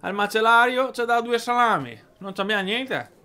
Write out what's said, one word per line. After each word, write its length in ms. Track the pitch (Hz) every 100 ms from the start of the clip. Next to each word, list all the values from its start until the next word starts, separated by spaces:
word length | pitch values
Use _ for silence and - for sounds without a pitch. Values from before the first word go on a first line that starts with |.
al 120 | 180
macellario 760 | 202 202 220 226 233 247 254 262
c'è 140 | - 240
da 160 | 240
due 160 | 240 240
salami, 600 | 240 240 240 190 127 113 _ _
non 140 | 196
c'abbiamo 280 | 196 196 214
niente. 500 | 185 226 262 151 - _